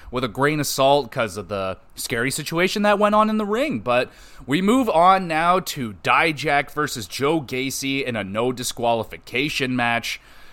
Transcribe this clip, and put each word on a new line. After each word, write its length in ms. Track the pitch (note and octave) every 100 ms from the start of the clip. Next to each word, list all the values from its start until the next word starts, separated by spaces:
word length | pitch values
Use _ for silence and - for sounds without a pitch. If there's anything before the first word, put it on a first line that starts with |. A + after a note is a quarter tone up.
| -
with 140 | B2 B2
a 20 |
grain 320 | B2+ C#3+ D3+
of 80 | C#3
salt 420 | - C3+ C#3+ A#2+
'cause 280 | C3+ A2 F#2+
of 100 | F#2
the 300 | G2+ F#2+ F2+ - -
scary 360 | - A#2 C3
situation 500 | - D3 E3 F#3 G#3+
that 180 | G#3 G3+
went 160 | G#3 G#3+
on 140 | G#3+
in 80 | G#3+
the 80 | G3+
ring. 340 | A3 D4+ B2+
But 320 | B2 B2 C3 - - - -
we 160 | D3+
move 280 | G3 B3+ A#3+
on 400 | D#3+ F3+ F#3+ F3
now 300 | D#3 E3+ F#3
to 340 | - D3 A#2 F#2
Dijak 680 | B2+ C3 E3 C#3+ D3+ C#3+ C#3+
versus 360 | D3+ D3 B2+ G2+
Joe 320 | - C3+ E3
Gacy 640 | A#2+ B2+ C3+ - C3+ C3+
in 140 | C3 A2+
a 80 | G2
no 260 | G#2+ B2
disqualification 1200 | B2 B2 - A#2 A#2 G#2 - - A#2+ D3+ - C3
match. 460 | B2+ A#2+ A#2 - - - - -